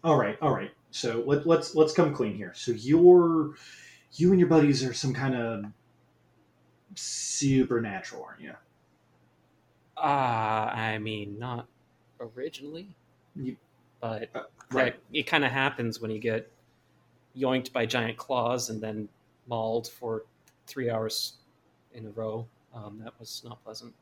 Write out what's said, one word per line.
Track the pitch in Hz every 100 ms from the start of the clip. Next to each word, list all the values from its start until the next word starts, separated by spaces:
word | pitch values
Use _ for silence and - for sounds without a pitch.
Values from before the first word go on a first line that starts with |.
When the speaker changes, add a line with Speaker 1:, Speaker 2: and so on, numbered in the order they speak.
Speaker 1:
all | 170 143
right, | 101 -
all | 151
right. | 123 101 _ _
So | - 123 113 120
let, | 143 160
let's, | 160 -
let's | 156 156
come | - 165
clean | 139 113
here. | 101 92 -
So | -
you're, | 113 120 160 180 180 170 165 147 - - - - - _
you | - 175
and | 190
your | 175
buddies | 160 143 131
are | 131
some | 120 135
kind | 131 135 127
of | 117 110 104 - _ _ _ _ _ _ _ _ _ _ _
supernatural, | - - - - - 139 135 127 120 113 98 - -
aren't | - -
you? | 76 69 _ _ _ _ _ _ _ _ _ _ _ _ _ -
Speaker 2:
Uh, | 151 139 127 113 110 110 110
I | 110 110 110
mean, | 107 107 101 101
not | 123 120 117 _ _ _ _ _
originally. | 117 120 143 147 143 160 196 - _ _ _ -
Speaker 1:
You | 131 - _ _ _ _
Speaker 2:
But | 117 110 110
Speaker 1:
Uh, | -
Speaker 2:
that, | - _ -
Speaker 1:
right. | 131 127 - _
Speaker 2:
it | 147 -
kinda | 160 135
happens | 135 135 139 120 107
when | 113
you | 110
get | 117 110 113 _ _ _ _ _ _ _ _ 127
yoinked | 131 131 127
by | 131
giant | 113 127 113 123
claws | - 127 120 123 117
and | 110
then | 110 107 104 _ _ _ -
mauled | 117 110 117 117
for | - 120 110 - _ _ _ -
three | - 120
hours | 113 110 - - - _ _ _ _ _
in | 120 110
a |
row. | 104 110 110 117 _ _
Um, | 120 104 107
that | 110 -
was | 113 -
not | 120 113
pleasant. | - 110 117 _